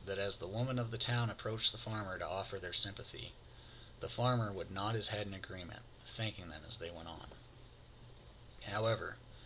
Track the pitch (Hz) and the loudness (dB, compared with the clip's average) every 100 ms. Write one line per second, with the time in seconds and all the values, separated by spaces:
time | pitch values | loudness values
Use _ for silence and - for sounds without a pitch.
0 | - 98 101 - 87 107 127 123 113 113 | 0 2 2 0 0 2 4 4 2 2
1 | - 120 117 - 110 110 - - - 110 | 4 4 4 2 0 2 4 2 0 0
2 | 98 92 82 92 95 98 92 87 101 98 | 0 0 0 2 0 -2 0 0 0 -2
3 | - - 85 - - - - - - - | -6 -6 -8 -8 -14 -16 -14 -14 -14 -6
4 | 120 - 123 123 107 95 85 95 104 113 | -4 4 6 8 6 2 0 2 4 4
5 | 101 104 104 95 - 95 87 78 - - | 2 2 0 -2 -4 -6 -6 -8 -10 -14
6 | - - 110 101 87 76 78 - 82 85 | -8 -2 -2 -2 -6 -8 -6 -4 -4 -4
7 | 82 80 - - - - - - - - | -6 -6 -8 -12 -14 -16 -16 -16 -16 -16
8 | - - - - - - - 101 110 107 | -14 -14 -14 -14 -14 -10 -2 4 6 6
9 | 87 - - - | 2 -4 -10 -14